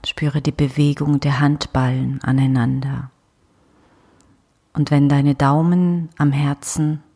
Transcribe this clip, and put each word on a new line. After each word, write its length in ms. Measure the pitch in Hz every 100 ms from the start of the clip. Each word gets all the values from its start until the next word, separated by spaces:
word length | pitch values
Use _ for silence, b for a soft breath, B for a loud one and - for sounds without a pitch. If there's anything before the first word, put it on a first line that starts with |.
| -
spüre 360 | - 151 151
die 100 | 143
Bewegung 680 | - 143 139 147 147 147 143
der 200 | 143 135
Handballen 800 | 143 147 - 131 131 131 127 135
aneinander. 880 | - 131 135 131 120 131 135 127 131 _ _ _ _ b b b b b b b b b b _ _
Und 180 | - 143
wenn 180 | 147 143
deine 260 | 143 143 135
Daumen 760 | 139 147 165 180 180 175 160 -
am 140 | 147
Herzen 720 | 139 143 143 - - 151 156 _